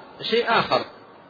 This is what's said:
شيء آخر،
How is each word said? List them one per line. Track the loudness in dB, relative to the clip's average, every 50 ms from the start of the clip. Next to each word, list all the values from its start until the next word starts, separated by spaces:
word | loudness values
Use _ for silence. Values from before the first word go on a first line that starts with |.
| -20 -20 -16 -12
شيء | -6 -2 0 0 2 2
آخر، | 2 2 2 2 0 -2 -2 -4 -14 -20 -20 -20 -20 -20 -20